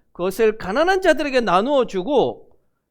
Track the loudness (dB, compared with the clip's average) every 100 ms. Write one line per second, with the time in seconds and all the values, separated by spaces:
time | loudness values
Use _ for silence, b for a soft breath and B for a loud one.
0 | b -8 -6 0 0 0 -4 0 0 2
1 | 2 0 0 -2 2 2 2 0 0 -4
2 | 0 0 0 -2 -16 _ _ _ _